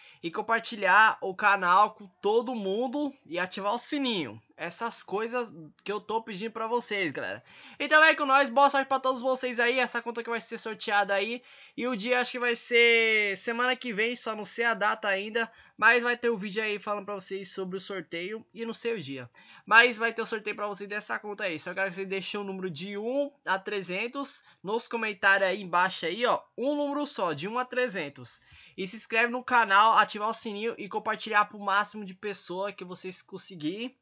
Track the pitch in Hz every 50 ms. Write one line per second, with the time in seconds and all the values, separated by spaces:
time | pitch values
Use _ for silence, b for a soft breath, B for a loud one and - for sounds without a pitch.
0 | B B B B - 170 165 214 214 - 226 226 226 - 240 214 202 185 180 202
1 | 220 220 202 - - 196 185 185 214 208 196 196 185 175 180 196 208 214 214 -
2 | 208 190 _ _ - 202 214 233 247 233 262 226 202 190 190 214 247 262 233 294
3 | 294 277 277 - _ - 151 170 180 180 - - 190 202 214 240 - - - 294
4 | 277 254 226 190 156 117 104 117 - _ _ - 156 170 170 - 170 170 - -
5 | - - 180 202 220 233 233 247 233 220 156 165 160 147 - _ - - 202 214
6 | 208 - 214 226 226 226 220 180 214 226 220 226 226 220 233 240 226 - 208 202
7 | 190 156 131 147 127 92 98 107 B B B B B B B B 277 294 302 311
8 | 311 320 302 302 302 269 262 277 277 269 226 269 285 277 277 277 269 269 269 262
9 | 262 262 262 247 233 262 262 254 - 254 247 220 240 240 254 262 247 240 - 240
10 | 226 233 233 233 220 226 233 226 214 - 233 214 - 226 214 214 - - 214 202
11 | 202 196 202 196 202 220 233 247 B B B B B B B - 233 247 262 202
12 | 190 247 247 247 247 240 - 254 240 240 233 233 - - 240 233 233 233 233 226
13 | 226 226 220 214 208 202 196 185 - - 233 233 247 254 254 247 - 247 220 185
14 | 220 233 247 240 - 233 220 208 208 - - - 233 233 226 190 202 214 220 -
15 | - 208 196 190 202 220 214 233 233 226 B B B B B - 214 220 233 247
16 | 233 240 240 233 - 233 233 196 185 214 185 220 220 214 202 208 - 220 208 208
17 | 196 190 208 196 185 - 196 196 196 185 - - 190 185 180 196 180 - 202 190
18 | 160 - - 170 175 190 214 226 - _ - 185 226 226 220 - - 233 233 214
19 | 151 127 139 131 123 120 B B B B B B B - 208 226 240 247 233 208
20 | 226 233 220 226 226 - 233 214 - 214 208 208 208 208 202 185 202 196 202 214
21 | 202 - 226 214 - 208 208 202 220 190 165 151 - 180 180 190 190 196 175 185
22 | 196 190 190 190 185 - - 208 202 196 190 190 185 185 165 139 175 202 208 202
23 | 214 233 254 277 285 277 - _ _ 156 185 190 190 233 214 202 190 170 180 190
24 | 220 240 254 285 277 - - - b b b b - 175 214 240 - - - 233
25 | 226 220 208 185 - 202 196 196 196 190 180 208 202 180 165 175 180 185 180 -
26 | - 165 175 220 240 233 180 - - _ _ - 226 277 302 294 294 285 277 285
27 | 294 285 - - 202 175 156 143 151 196 226 247 254 247 - 247 247 247 180 190
28 | 156 143 139 - 123 - - - B B B B B B B - 190 185 - 220
29 | - - 226 226 233 240 240 254 240 - 247 240 226 202 196 196 214 226 226 180
30 | 214 196 - 208 208 220 220 - - 233 208 202 214 233 - - 202 190 190 214
31 | 214 226 214 196 - 220 214 208 208 202 - 208 202 202 190 202 208 202 - 214
32 | 208 185 190 - - 208 196 180 - - 175 185 196 202 190 - 190 180 180 175
33 | - 185 185 - - - - 185 - - 190 170 147 151 180 208 233 262 - _